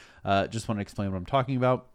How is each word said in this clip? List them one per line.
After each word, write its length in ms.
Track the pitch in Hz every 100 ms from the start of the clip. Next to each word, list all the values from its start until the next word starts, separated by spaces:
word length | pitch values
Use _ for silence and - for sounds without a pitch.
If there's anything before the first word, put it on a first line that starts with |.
| - -
Uh, 220 | 101 98 90
just 220 | 110 -
wanna 120 | 104
explain 320 | 98 - 98
what 60 | 95
I'm 80 | 87
talking 300 | 135 127 127
about. 320 | 127 127 -